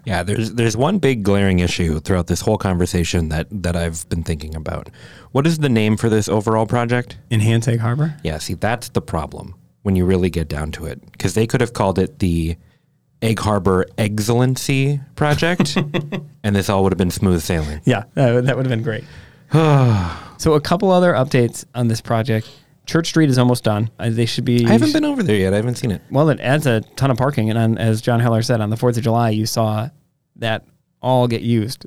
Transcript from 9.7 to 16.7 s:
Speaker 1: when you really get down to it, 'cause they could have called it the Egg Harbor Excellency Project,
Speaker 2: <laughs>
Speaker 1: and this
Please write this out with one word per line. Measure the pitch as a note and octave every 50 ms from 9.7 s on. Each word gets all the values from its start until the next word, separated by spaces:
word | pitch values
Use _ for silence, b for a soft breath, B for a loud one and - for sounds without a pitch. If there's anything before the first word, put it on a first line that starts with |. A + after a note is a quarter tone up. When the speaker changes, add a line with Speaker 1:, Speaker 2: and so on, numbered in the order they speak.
| _ _
Speaker 1:
when | - G2+ F#2+
you | F#2 F2+
really | F2+ F#2+ F2+ F2+ F2+
get | D#2+ E2+ D#2 -
down | D2+ D2 D#2 D2+
to | D#2 - D#2+
it, | D2 B1+ - - - - -
'cause | - E3+ -
they | G#2+ A2
could | - - B2
have | A#2+ A2+
called | - - G#2+ G2 F2+ F#2+
it | F#2 - - -
the | G2 F2+ E2 E2 D#2+ E2 E2+ b b b b b b b b b _ _ _ -
Egg | A#2 A2+ A2 -
Harbor | - G#2+ G#2 G2+ F2 G2 F#2 F#2 - - - -
Excellency | A2+ G#2 G#2 G#2+ G2+ A2+ A#2 A#2+ B2+ C3 C3 - - - C#3 C3+ C3+ C#3+ C#3+ C#3 C#3 - -
Project, | - D3+ D3 D3+ - E3 E3 F3+ F3 E3+ - -
Speaker 2:
<laughs> | F#3+ E3 D3 - E3+ - - G3+ - - - - - -
Speaker 1:
and | G#2 G2+
this | G2 F#2 -